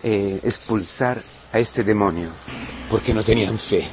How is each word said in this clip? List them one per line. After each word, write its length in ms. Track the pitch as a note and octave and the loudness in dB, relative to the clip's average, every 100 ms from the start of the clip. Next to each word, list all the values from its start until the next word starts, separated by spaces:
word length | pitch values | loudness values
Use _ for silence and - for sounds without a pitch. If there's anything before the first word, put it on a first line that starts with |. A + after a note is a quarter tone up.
eh, 360 | A#2 G#2 G2+ F#2+ | 0 0 0 -2
expulsar 800 | A#2+ - - A2 F2 - B2+ A#2+ - - - | 0 0 0 -2 0 2 2 -2 -8 -20 -2
a 60 | A2+ | 0
este 240 | A2+ B2 | 2 2
demonio? 460 | G#2 G#2+ G2+ E2+ E2 E2 - - - - - | 2 4 2 0 -6 -10 -14 -12 -12 -12 -2
Porque 240 | A2 - | -2 0
no 100 | G#2+ | 0
tenían 340 | G2+ A2+ G2 A2 | 2 2 2 0
fe. 300 | - F#2 D#2+ | 2 2 -2